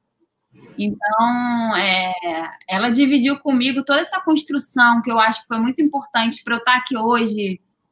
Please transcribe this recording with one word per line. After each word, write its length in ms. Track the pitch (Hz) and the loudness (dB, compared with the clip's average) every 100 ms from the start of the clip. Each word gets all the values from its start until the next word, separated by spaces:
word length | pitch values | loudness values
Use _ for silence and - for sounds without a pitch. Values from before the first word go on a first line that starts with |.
| _ _ _ _ _ _ - - | _ _ _ _ _ _ -16 -6
Então, 960 | 208 - 208 220 233 240 240 240 226 196 | -6 -4 -2 0 2 0 -2 -2 -2 0
é, 360 | 196 185 185 180 175 160 160 - - | 0 0 -2 -4 -6 -6 -8 -12 -6
ela 220 | 190 240 | -2 0
dividiu 480 | 233 277 285 254 285 | 2 4 4 2 -2
comigo 440 | 294 254 254 262 | 0 0 0 -2
toda 160 | 269 285 | 0 0
essa 200 | 339 381 | 0 -2
construção 840 | 349 311 - 285 - 262 240 233 | 0 0 0 -6 -4 2 4 4
que 80 | 233 | 0
eu 80 | 233 | 2
acho 240 | 220 226 | 2 0
que 60 | - | -6
foi 100 | 226 | -2
muito 240 | 240 262 | -2 0
importante 600 | 302 285 - 233 226 - | 0 0 -4 -2 -2 -2
pra 120 | 247 233 | -4 -2
eu 80 | |
tá 120 | 247 247 | 0 0
aqui 200 | - 240 | 0 -2
hoje, 640 | 226 233 226 214 196 185 _ _ _ | 0 2 0 -2 -4 -6 _ _ _